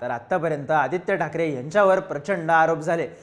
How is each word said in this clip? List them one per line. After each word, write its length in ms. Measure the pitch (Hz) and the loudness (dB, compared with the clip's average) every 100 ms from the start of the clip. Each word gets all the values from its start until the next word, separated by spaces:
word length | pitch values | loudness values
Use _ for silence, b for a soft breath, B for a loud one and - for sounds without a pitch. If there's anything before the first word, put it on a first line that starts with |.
तर 80 | 123 | -8
आतापर्यंत 600 | 120 - 185 160 147 135 | -8 -2 -2 0 -4 0
आदित्य 460 | 156 135 175 180 190 | 0 0 -2 -4 -2
ठाकरे 360 | 156 160 165 | -2 -2 -2
यांच्यावर 480 | 131 143 196 196 190 | -4 -2 2 4 4
प्रचंड 500 | 190 143 - 185 160 | 0 -8 -4 -4 2
आरोप 280 | 165 160 160 | 4 4 2
झाले, 300 | 156 170 135 B | 0 -2 -4 B